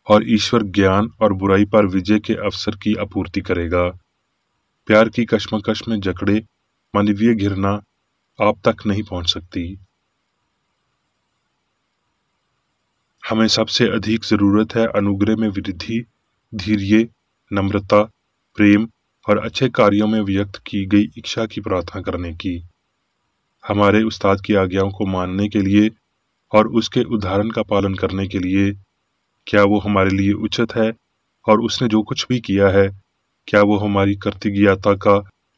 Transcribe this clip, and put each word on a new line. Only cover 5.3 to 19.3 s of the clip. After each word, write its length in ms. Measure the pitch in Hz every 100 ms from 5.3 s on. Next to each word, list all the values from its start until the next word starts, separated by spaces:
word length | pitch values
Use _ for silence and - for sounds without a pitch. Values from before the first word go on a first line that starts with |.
| 110 - 110 104 107 -
में 120 | 110
जकड़े 440 | 95 87 98 104 110 _ _ _ _
मानवीय 400 | 101 104 101 113
घृणा 480 | 113 98 98 98 101 - _ _ _ _ -
आप 260 | 107 104 -
तक 180 | 110 107
नहीं 160 | 101
पहुंच 320 | 104 90 85
सकती। 440 | - 87 - 87 95 95 _ _ _ _ _ _ _ _ _ _ _ _ _ _ _ _ _ _ _ _ _ _ _ _ _ _ _ _ _ _ _ _ _ -
हमें 200 | 110 110
सबसे 400 | - 113 - 120
अधिक 360 | 117 101 110
जरूरत 500 | - 104 101 101 110
है 120 | 120 113
अनुग्रह 500 | 107 101 98 104 110
में 120 | 110
वृद्धि, 560 | 98 98 85 - 113 127 _ _ _ _
धैर्य, 540 | 110 95 104 98 107 117 _ _ _ -
नम्रता, 500 | 101 98 101 98 104 107 _ _ _ _
प्रेम 340 | - 104 104 113 _ _ _
और 160 | -